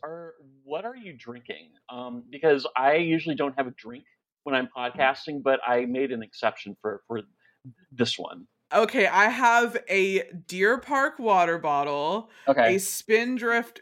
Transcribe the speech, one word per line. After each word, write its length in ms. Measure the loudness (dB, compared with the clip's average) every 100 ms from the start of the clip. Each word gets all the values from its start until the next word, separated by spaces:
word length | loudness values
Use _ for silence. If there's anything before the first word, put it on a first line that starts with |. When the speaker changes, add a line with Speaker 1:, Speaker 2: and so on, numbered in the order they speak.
Speaker 1:
are, 300 | -12 -14 -18 -20 -20 _
what 200 | -10 -8
are 120 | -8 -12
you 180 | -16
drinking? 560 | -18 -16 -16 -14 -14 -16 _ -16
Um, 340 | -12 -10 -12 -12
because 340 | -2 2 2 0 0
I 200 | 2 4
usually 400 | 2 0 -2 -4
don't 180 | -4 -2
have 120 | -6
a 40 | -6
drink 280 | -18 -18 _ _ _ _ -2
when 100 | -2
I'm 120 | -2 -6
podcasting, 680 | -6 2 2 0 -6 -2
but 160 | 2 2 2
I 180 | 0 0
made 260 | -2 -4
an 120 | -6
exception 520 | -10 -4 -4 -4 -14 -10
for, 220 | -8 -8 -8
for 140 | -10 -10 _ _ _ -20 -20 _
this 260 | -4 -2 -4
one. 300 | -10 -14 -20 _ 0
Speaker 2:
Okay, 320 | 2 2 2 2
I 200 | 4 4
have 520 | 4 4 4 2 -2 -2
a 360 | 0 2 0 -4 -12 -10
Deer 320 | 0 2 0
Park 400 | -2 -2 -2 -2
water 400 | 2 4 4 0
bottle, 720 | 0 0 0 -2 -2 -4 -6 -6 0
Speaker 1:
Okay. 300 | 4 4 4
Speaker 2:
a 20 |
Spindrift 1000 | -2 -6 2 2 2 -2 0 0 -2 -12